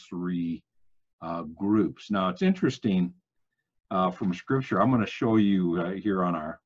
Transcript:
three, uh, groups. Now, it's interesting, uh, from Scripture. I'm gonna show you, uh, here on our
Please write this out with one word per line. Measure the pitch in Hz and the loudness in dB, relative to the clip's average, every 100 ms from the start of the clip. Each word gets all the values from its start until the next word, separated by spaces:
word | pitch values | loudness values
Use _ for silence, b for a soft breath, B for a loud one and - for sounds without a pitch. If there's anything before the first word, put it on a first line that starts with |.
| - | -12
three, | 90 90 87 85 80 _ _ _ _ _ _ | -8 -4 -4 -4 -6 _ _ _ _ _ _
uh, | 82 85 | -10 -8
groups. | 78 80 101 107 90 - - | -10 -6 0 2 2 -2 -4
Now, | 101 92 | -2 -2
it's | 90 | 0
interesting, | 190 190 147 - 110 92 175 - _ _ _ _ _ _ - | 0 2 0 0 0 2 0 -4 _ _ _ _ _ _ -6
uh, | 95 92 | -2 -2
from | - 98 | -2 -4
Scripture. | 85 - 135 131 95 | -4 -2 -2 0 2
I'm | 117 | 4
gonna | 123 101 | 2 0
show | - 117 113 | -2 2 4
you, | 101 95 87 85 | 4 4 2 0
uh, | 87 | -2
here | 95 104 95 | -4 -2 0
on | 90 82 | 0 -2
our | 76 - | -6 -12